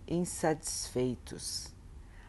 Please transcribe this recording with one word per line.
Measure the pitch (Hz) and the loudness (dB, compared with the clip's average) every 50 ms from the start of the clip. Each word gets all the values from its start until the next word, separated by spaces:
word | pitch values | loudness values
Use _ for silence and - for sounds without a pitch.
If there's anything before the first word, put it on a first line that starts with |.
| - - | -4 2
insatisfeitos. | 160 175 180 - - - - 160 156 147 - - - - - - - 123 127 127 120 - - - - - - - - - - - - - - - - - - - - - - | 2 2 4 2 2 4 4 4 4 4 2 -2 -2 -2 -2 0 2 4 4 4 2 0 -4 -8 -8 -6 -4 -4 -4 -4 -4 -6 -10 -12 -14 -14 -14 -12 -12 -12 -14 -14 -14